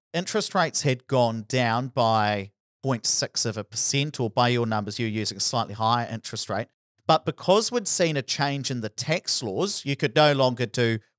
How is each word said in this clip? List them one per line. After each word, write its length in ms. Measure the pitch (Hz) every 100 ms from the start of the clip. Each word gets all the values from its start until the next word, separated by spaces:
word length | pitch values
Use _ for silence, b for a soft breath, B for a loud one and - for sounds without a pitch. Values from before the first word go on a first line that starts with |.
| _
interest 420 | 165 - 214 - 196
rates 280 | 165 -
had 240 | 143 127 -
gone 360 | 131 120 113 107
down 400 | 127 120 117 131
by 640 | 127 113 113 104 104 98 _ _ _
point 240 | 135 120 -
six 400 | - 117 - 117
of 120 | 107
a 80 | 101
percent, 520 | - - 139 147 -
or 120 | 117
by 180 | 127 120
your 180 | 123 117
numbers, 320 | 107 101 101
you're 120 | 113
using 260 | 107 104 101
a 60 |
slightly 320 | - 120 110
higher 340 | 104 113 120 120
interest 400 | 113 - 113 -
rate. 180 | 95 - _ _ _ -
But 200 | 160 -
because 480 | - - 202 220
we'd 160 | 240 196
seen 260 | - 170 147
a 60 |
change 500 | - - 143 139 127
in 80 | 123
the 80 | 110
tax 560 | - - 170 - -
laws, 400 | 110 98 196 -
you 140 | 135 139
could 180 | 143 151
no 160 | 151
longer 340 | 139 127 123 120
do 340 | - 117 110 -